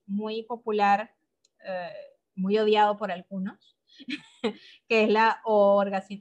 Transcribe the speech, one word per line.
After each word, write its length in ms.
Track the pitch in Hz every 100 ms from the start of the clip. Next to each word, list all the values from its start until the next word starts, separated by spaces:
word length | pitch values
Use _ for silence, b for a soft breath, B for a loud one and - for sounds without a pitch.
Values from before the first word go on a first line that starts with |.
| -
muy 380 | 202 214 220
popular, 680 | 220 233 226 208 202 202 226 _ _ _ _ _
eh, 280 | 190 185 170 - - _ _
muy 240 | 190 190 214
odiado 380 | 214 214 208 208
por 140 | 202
algunos, 640 | 180 - 190 196 - _ _ _
<laughs> 1000 | - 269 294 - - 220 214 - - -
que 160 | 226
es 60 | 214
la 300 | 214 226 -
Orga-, 600 | 226 208 202 202 202 196 - 202